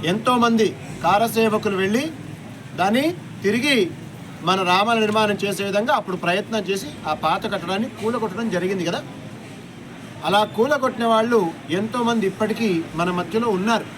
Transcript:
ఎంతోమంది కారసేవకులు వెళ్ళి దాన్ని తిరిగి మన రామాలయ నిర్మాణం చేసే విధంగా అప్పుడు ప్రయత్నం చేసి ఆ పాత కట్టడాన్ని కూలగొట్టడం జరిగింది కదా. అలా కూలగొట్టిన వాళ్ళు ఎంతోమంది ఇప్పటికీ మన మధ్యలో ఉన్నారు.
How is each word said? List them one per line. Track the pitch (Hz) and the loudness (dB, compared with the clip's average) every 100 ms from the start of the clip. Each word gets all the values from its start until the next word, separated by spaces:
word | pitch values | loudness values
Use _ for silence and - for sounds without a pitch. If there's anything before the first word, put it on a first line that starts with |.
| 160 | 0
ఎంతోమంది | 202 240 247 233 226 202 - - - | 0 2 4 4 4 2 0 -12 -2
కారసేవకులు | 160 202 226 220 226 214 214 190 | 2 4 4 2 2 2 0 0
వెళ్ళి | 190 220 311 320 - - - - - - | 2 2 0 -8 -14 -14 -14 -14 -12 0
దాన్ని | 185 226 302 359 - - | 2 4 2 -2 -10 -2
తిరిగి | 196 226 285 262 175 - - - - - 156 | 0 2 2 4 2 -2 -14 -16 -16 -6 0
మన | 190 180 | 2 4
రామాలయ | 185 214 226 214 | 4 4 4 4
నిర్మాణం | 214 214 202 | 4 2 2
చేసే | 202 190 202 | -2 -2 0
విధంగా | 196 233 262 | 0 2 2
అప్పుడు | 196 180 175 | 2 -4 0
ప్రయత్నం | 180 208 226 180 | 0 0 -4 -2
చేసి | 196 - - 156 | -4 -4 -8 -6
ఆ | 156 | -2
పాత | 156 185 214 | 0 0 -2
కట్టడాన్ని | 196 175 196 247 - | -4 -2 -2 -2 -4
కూలగొట్టడం | 208 240 220 180 226 175 | -2 -2 -2 -2 -2 0
జరిగింది | 180 196 170 | 0 0 -2
కదా. | 226 - - - - - - - - - - - - 156 | -4 -8 -14 -14 -14 -16 -16 -16 -18 -16 -16 -16 -8 2
అలా | 202 214 202 | 2 2 0
కూలగొట్టిన | 254 277 254 202 233 | 2 2 0 0 2
వాళ్ళు | 226 226 240 175 - - 180 | 4 4 2 2 -4 -4 -2
ఎంతోమంది | 220 247 233 233 190 | -2 0 0 2 0
ఇప్పటికీ | 180 214 220 226 170 165 156 | 0 -2 0 2 0 -2 -2
మన | 175 180 | 0 0
మధ్యలో | 175 220 240 196 | -2 0 2 0
ఉన్నారు. | 202 226 - | 2 0 -2